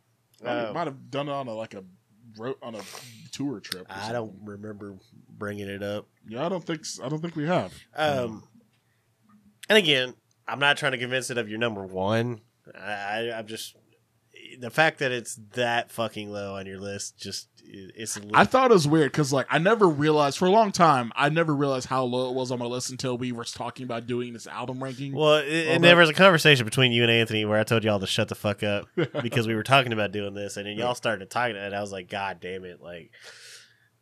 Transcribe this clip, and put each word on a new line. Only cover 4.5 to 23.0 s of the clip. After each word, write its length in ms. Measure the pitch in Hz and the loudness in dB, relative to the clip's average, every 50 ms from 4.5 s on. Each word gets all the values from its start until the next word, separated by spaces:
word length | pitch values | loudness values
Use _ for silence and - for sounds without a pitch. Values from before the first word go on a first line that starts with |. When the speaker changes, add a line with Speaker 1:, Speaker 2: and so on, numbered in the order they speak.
| 101 101 104 107 107 101 104 101 98 98 - _ - 110 - _ | -14 -12 -12 -12 -12 -12 -12 -14 -14 -16 -20 _ -20 -20 -20 _
Speaker 2:
bringing 380 | 110 110 107 104 104 104 101 98 | -14 -10 -8 -8 -6 -6 -8 -8
it 160 | 98 98 101 | -8 -6 -4
up. 240 | 101 104 104 - _ _ _ - - | -4 -4 -4 -6 _ _ _ -16 -12
Speaker 1:
Yeah, 180 | 107 117 135 | -8 -4 -4
I 40 | 170 | -2
don't 140 | 202 180 160 | -4 -4 -4
think 160 | - 165 156 | -6 -6 -6
s-, 180 | - - - - - | -6 -10 -12 -10 -8
I 60 | 127 | -6
don't 120 | 151 156 | -6 -4
think 140 | 160 170 165 | -6 -6 -6
we 120 | 160 147 156 | -4 -2 0
have. 260 | 180 165 110 92 - - - _ - | 2 0 0 -2 -8 -16 -20 _ -4
Speaker 2:
Um, 480 | - 156 151 147 131 123 117 110 101 - _ _ _ _ _ _ _ _ _ _ _ _ _ _ _ _ _ _ _ _ _ _ _ - - | 0 0 2 2 0 -2 -4 -6 -10 -16 _ _ _ _ _ _ _ _ _ _ _ _ _ _ _ _ _ _ _ _ _ _ _ 0 4
and 80 | 202 220 | 4 4
again, 360 | 202 156 147 131 127 127 117 _ _ _ _ _ _ - | 6 6 4 2 2 -2 -6 _ _ _ _ _ _ -10
I'm 120 | 113 123 | -4 0
not 180 | 139 143 143 143 | 2 2 2 2
trying 160 | 151 143 131 | 0 -2 -2
to 40 | 120 | -2
convince 320 | 123 120 127 131 123 - | -4 -2 -2 -2 -2 -2
it 80 | 131 120 | -4 -4
of 120 | 117 104 | -4 -4
your 100 | 107 110 | -2 -2
number 260 | 117 120 110 101 98 | -2 -2 -2 -2 -8
one. 560 | 95 92 92 95 98 110 113 117 123 120 110 _ _ _ _ _ - - 82 | -6 -4 -2 0 2 2 2 0 -2 -4 -8 _ _ _ _ _ -20 -20 -16
I, 140 | 87 98 104 101 101 101 107 110 117 117 | -10 -8 -8 -6 -4 -4 -4 -4 -4 -4
I, 60 | 113 110 | -6 -8
I'm 80 | 110 104 | -10 -10
just, 280 | 110 110 - - - _ _ _ _ _ _ _ _ _ _ _ _ - - - - 127 | -10 -12 -12 -12 -16 _ _ _ _ _ _ _ _ _ _ _ _ -20 -20 -20 -16 -14
the 100 | 123 120 | -12 -4
fact 300 | - - 160 160 156 - | 2 2 4 4 2 0
that 120 | 151 131 | -2 -2
it's 260 | 127 123 107 - - 120 110 104 - | -2 -4 -6 -8 -12 -14 -16 -8 -4
that 380 | 123 123 117 117 120 117 - | -2 0 0 2 0 -2 -2
fucking 400 | - - 117 110 - 107 104 104 | -4 -4 -4 -4 -4 -8 -10 -8
low 240 | 104 101 101 101 98 | -8 -8 -6 -6 -8
on 100 | 98 98 | -8 -10
your 140 | 98 95 95 | -10 -10 -10
list, 380 | 98 101 101 101 - - - - | -8 -8 -8 -8 -10 -12 -14 -14
just, 300 | - 98 95 - - _ _ _ | -12 -10 -10 -12 -12 _ _ _
i-, 280 | - - - 98 95 92 - | -20 -20 -20 -18 -18 -18 -14
it's 200 | - 113 104 - | -12 -10 -8 -8
a 40 | - | -8
little 160 | 101 104 107 139 | -6 0 2 4
Speaker 1:
I 80 | 180 | 4
thought 260 | 202 - 262 262 254 | 4 4 4 6 6
it 20 | 233 | 6
was 140 | 190 151 143 | 6 6 4
weird 240 | 147 160 151 127 | 4 4 4 2
'cause, 220 | - - 151 131 139 | 2 0 0 0 0
like, 140 | 135 120 - | 0 0 0
I 80 | 127 147 | 0 2
never 300 | 160 190 226 233 214 180 | 4 4 4 6 6 4
realized, 480 | 156 139 147 156 151 151 147 139 135 - | 4 4 2 2 4 4 4 2 2 2
for 80 | 185 185 | 2 4
a 40 | |
long 200 | 185 220 226 202 | 6 6 4 4
time, 400 | 190 - 180 160 147 127 120 113 - | 4 4 6 6 6 4 2 -2 0
I 120 | - 139 147 | 0 2 2
never 240 | 151 165 170 160 151 | 4 2 2 2 2
realized 340 | 139 143 139 135 131 123 - | 2 2 0 0 -2 -2 -2
how 140 | 131 131 131 | 0 0 0
low 240 | 123 123 123 127 127 | 2 0 0 0 -2
it 60 | 127 | -2
was 160 | 131 127 123 | -2 -2 -2
on 80 | 131 123 | -2 -4
my 60 | 123 | -4
list 240 | 120 120 127 123 - | -4 -4 -4 -6 -6
until 280 | 131 123 | -6 -6